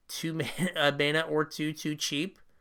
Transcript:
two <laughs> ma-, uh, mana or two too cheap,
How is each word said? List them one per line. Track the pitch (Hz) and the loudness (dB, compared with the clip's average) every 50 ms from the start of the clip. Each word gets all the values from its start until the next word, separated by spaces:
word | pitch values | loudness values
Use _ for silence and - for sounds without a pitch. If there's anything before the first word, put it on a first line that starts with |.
| _ | _
two | - - - - 160 160 | -12 -8 -6 -4 -2 -2
<laughs> | |
ma-, | 160 - - - 143 175 180 - | -2 -2 -2 -2 -2 -2 0 2
uh, | 160 143 143 143 | 4 4 4 4
mana | 143 147 147 151 160 | 4 4 4 4 2
or | 160 156 151 151 151 | 2 2 2 0 0
two | 151 - - 151 156 156 | 0 -2 -4 -4 -4 -4
too | - - 156 151 | -4 -4 -4 -4
cheap, | 147 - - 151 143 170 190 - - - - - _ | -2 -2 -2 -2 -2 -2 -4 -6 -12 -20 -20 -20 _